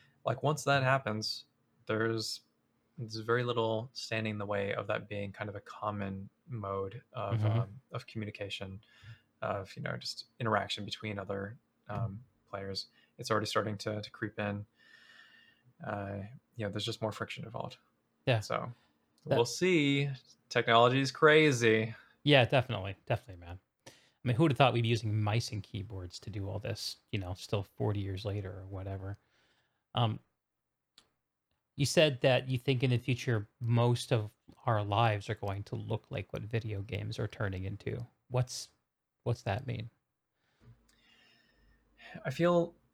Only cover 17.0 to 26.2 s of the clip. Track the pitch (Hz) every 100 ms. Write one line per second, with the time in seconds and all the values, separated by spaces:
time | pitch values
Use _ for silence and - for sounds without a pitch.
17 | 110 - 110 - 117 117 - - _ _
18 | _ _ - 113 - - 120 - _ _
19 | _ _ 139 127 117 - 180 170 143 139
20 | 143 131 _ _ _ 120 120 117 123 131
21 | 135 - 156 156 151 123 117 110 110 -
22 | - _ 147 139 113 135 - 104 98 -
23 | - 113 - 87 85 90 _ _ - -
24 | _ _ 120 107 165 123 131 117 117 110
25 | 113 107 104 117 - 104 - 104 101 95
26 | 92 -